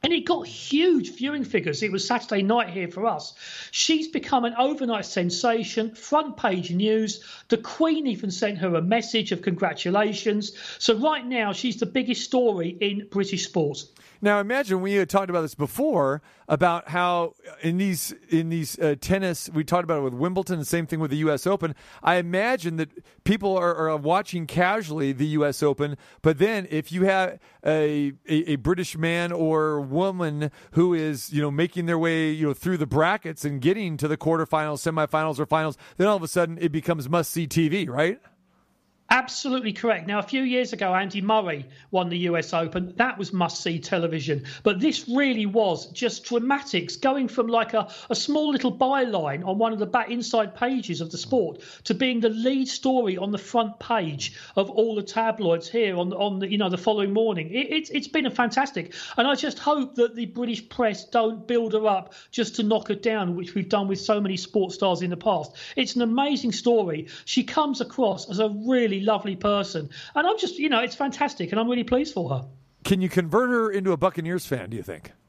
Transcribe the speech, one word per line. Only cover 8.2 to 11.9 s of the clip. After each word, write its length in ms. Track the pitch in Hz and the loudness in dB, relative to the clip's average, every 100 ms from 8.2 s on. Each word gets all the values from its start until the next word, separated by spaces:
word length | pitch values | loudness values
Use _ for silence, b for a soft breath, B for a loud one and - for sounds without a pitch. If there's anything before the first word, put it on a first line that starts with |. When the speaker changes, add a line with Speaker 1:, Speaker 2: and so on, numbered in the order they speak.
| 202 | -4
Speaker 1:
sent 300 | 180 214 202 | -2 -2 -2
her 160 | 185 170 | 0 0
a 60 | |
message 500 | 170 226 226 226 214 | 2 0 2 -2 0
of 100 | 185 | -2
congratulations. 1120 | - 175 180 156 180 196 214 202 226 208 208 B B B | -2 0 -2 -2 0 2 2 0 0 -2 -2 B B B
So 180 | - 220 | 0 2
right 260 | 285 302 247 | 2 0 -2
now, 260 | 254 214 | -2 -2
she's 260 | 185 254 226 | -2 -4 -2
the 100 | |
biggest 360 | 196 | -2